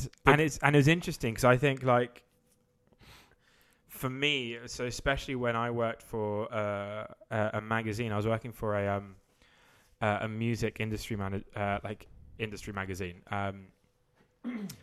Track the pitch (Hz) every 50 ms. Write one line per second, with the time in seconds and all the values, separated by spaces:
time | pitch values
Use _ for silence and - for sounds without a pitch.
0 | 123 123 - - - - 143 147 160 151 139 - - 139 147 147 135 143 165 175
1 | 170 - 160 - - 120 113 104 - 123 127 123 143 143 135 135 131 127 123 123
2 | 123 123 - - - _ _ _ _ _ _ _ _ _ _ _ _ _ _ _
3 | - - - - - _ _ _ _ _ _ _ _ _ _ _ _ - - -
4 | - 131 127 131 143 147 147 135 123 117 117 117 120 123 - - 123 123 113 -
5 | - 143 139 139 - - 135 123 123 120 117 117 117 120 120 117 117 113 113 -
6 | - - - 113 107 104 104 104 107 - 120 110 107 104 101 101 101 101 104 110
7 | 110 - - - - - 117 110 107 107 107 110 107 107 113 113 113 110 104 104
8 | 120 113 104 104 104 113 113 110 - 123 110 - - 110 104 101 101 101 101 101
9 | 101 98 95 - _ _ _ _ _ _ _ _ _ _ _ _ _ _ _ -
10 | - 107 104 101 - 110 110 110 113 117 117 101 113 107 - - 110 110 107 104
11 | - - 120 101 98 98 98 98 - - - 107 101 101 101 101 - 101 107 -
12 | - - - - - - - - 113 107 104 95 - - 104 98 95 95 95 87
13 | 95 87 87 90 - - 104 101 101 98 98 98 95 95 _ _ _ _ _ _
14 | _ _ _ _ _ _ _ _ - 240 247 226 208 190 - -